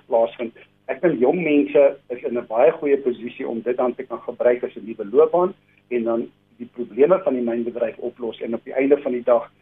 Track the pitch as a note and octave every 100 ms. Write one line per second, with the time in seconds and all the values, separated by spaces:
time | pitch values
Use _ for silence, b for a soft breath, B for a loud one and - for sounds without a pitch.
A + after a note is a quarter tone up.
0 | _ A#2+ A#2 - A2+ - b _ - -
1 | F3+ B2+ B2+ F3+ D#3+ D3 C#3 D3+ C#3 -
2 | _ A#2+ C#3+ A#2+ A2 A2 D3+ D#3+ D3 C#3
3 | B2+ A2 A#2 - C3+ A#2 A#2 C3 B2+ A#2
4 | C3 A2+ - A#2+ B2 B2 A#2+ A2+ G#2+ A2+
5 | G2+ B2 D#3+ E3+ F#3 - _ _ _ B2
6 | A2+ A#2 - _ _ _ A#2 - G#2+ G#2
7 | D3+ F#3 D3 C3 A#2 A#2 A#2 A2+ A2+ -
8 | A#2+ - A#2 - A2+ A#2 B2+ C3 C#3 C#3+
9 | C3+ B2 A#2+ A#2 - _